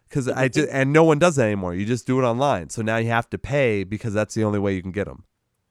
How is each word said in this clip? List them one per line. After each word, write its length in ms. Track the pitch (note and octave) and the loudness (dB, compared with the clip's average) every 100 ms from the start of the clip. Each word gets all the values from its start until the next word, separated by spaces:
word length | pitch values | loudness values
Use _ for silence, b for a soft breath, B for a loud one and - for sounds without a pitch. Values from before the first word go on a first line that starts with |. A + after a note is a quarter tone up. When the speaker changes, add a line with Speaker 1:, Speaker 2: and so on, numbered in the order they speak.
| _ | _
Speaker 1:
'Cause 180 | D3 B2+ | -6 -4
Speaker 2:
But 80 | - | 0
the 60 | |
Speaker 1:
I 60 | C3 | 0
ju-, 160 | D3 D3 | 2 0
Speaker 2:
thing 40 | |
Speaker 1:
and 220 | C3+ C3+ | 0 2
no 100 | D#3 | 6
one 140 | E3 D3 | 6 6
does 160 | F3 C#3 | 2 2
that 80 | A2 | 0
anymore. 260 | G2+ F2+ | 0 -2
You 120 | F2 G#2 | -4 -2
just 200 | A#2+ - | -2 -2
do 140 | C3 | 0
it 20 | |
online. 460 | B2+ A#2 C#3+ G#2 D#2 | 0 0 0 -2 -4
So 120 | - | -6
now 140 | A2 A2+ | -4 -2
you 120 | A2+ | 0
have 180 | A#2 - | -2 -2
to 60 | G2 | -8
pay 440 | - C#3+ B2+ G#2 | -4 0 2 0
because 300 | F#2 G#2 A#2+ | -4 -6 -4
that's 220 | G2+ G#2+ A2 | -2 -2 0
the 80 | |
only 160 | G#2+ G#2 | 0 0
way 160 | G2+ F#2+ | 0 -2
you 60 | |
can 80 | F#2 | -4
get 160 | F#2+ F#2+ | -8 -8
'em. 160 | C2 - _ _ _ _ | -10 -20 _ _ _ _